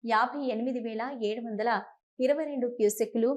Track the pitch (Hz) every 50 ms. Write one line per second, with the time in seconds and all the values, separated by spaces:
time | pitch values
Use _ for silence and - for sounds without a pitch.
0 | - 226 226 214 233 254 262 294 285 254 220 214 233 262 262 247 220 226 220 220
1 | 226 262 285 247 226 208 214 240 233 233 214 202 214 240 226 196 214 - - _
2 | _ _ _ _ 254 254 294 294 320 302 285 269 247 240 240 - 220 208 208 -
3 | 226 214 - 226 226 240 285